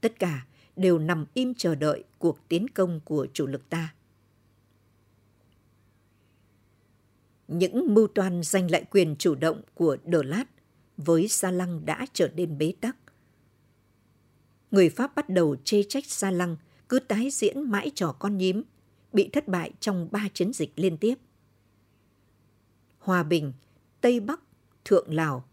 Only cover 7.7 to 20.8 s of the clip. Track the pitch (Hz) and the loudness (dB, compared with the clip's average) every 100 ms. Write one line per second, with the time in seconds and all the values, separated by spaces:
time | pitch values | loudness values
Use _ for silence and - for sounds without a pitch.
7.7 | 233 339 208 214 - 190 175 160 196 180 | 0 2 4 4 2 -2 -2 0 0 2
8.7 | 160 - 202 165 143 180 139 160 160 - | 0 2 2 2 2 0 2 0 -2 -10
9.7 | - 165 135 - 170 131 175 269 _ _ | 0 0 0 0 0 0 -4 -4 _ _
10.7 | _ _ - 147 165 202 - 190 180 180 | _ _ -10 2 2 2 0 -2 -2 -2
11.7 | 165 156 156 254 - 170 160 180 143 156 | -6 -6 -6 -6 -2 -2 0 -6 -2 -4
12.7 | 196 233 269 - _ _ _ _ _ _ | -2 -6 -8 -18 _ _ _ _ _ _
13.7 | _ _ _ _ _ _ _ _ _ _ | _ _ _ _ _ _ _ _ _ _
14.7 | 196 175 151 269 - 294 185 160 135 - | 6 6 4 -4 -4 0 2 2 0 0
15.7 | 208 202 277 - - 196 180 175 160 _ | 0 0 -4 -6 -4 -2 0 -2 -4 _
16.7 | _ _ 254 254 208 254 269 208 269 285 | _ _ -2 0 -2 -2 0 -2 -2 -2
17.7 | 202 285 - 170 - 196 202 185 190 277 | -2 -4 -4 -4 -2 -4 0 0 -2 -6
18.7 | _ _ _ _ 220 - 285 294 185 160 | _ _ _ _ 0 2 -2 -2 -4 -4
19.7 | - - 190 170 202 208 - 185 254 156 | -6 -4 -4 -4 -4 -4 -2 -4 -2 -6
20.7 | - | -2